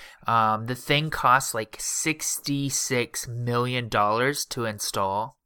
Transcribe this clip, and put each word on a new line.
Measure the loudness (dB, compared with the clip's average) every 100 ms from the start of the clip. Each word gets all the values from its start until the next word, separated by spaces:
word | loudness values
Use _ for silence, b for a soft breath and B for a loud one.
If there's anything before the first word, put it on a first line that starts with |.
| B B 0
Um, | 4 4 2 -2
the |
thing | -6 0 0 0
costs, | 2 6 6 4
like, | -4 -6 -8
sixty-six | -6 -2 -2 -2 -2 -4 -2 -2 -2 -2 0 0 -2 -4 -8
million | -4 0 0 2 0 0
dollars | 2 4 4 2 0 -4
to | -4
install. | -4 -4 -4 -2 -2 -2 -4 -10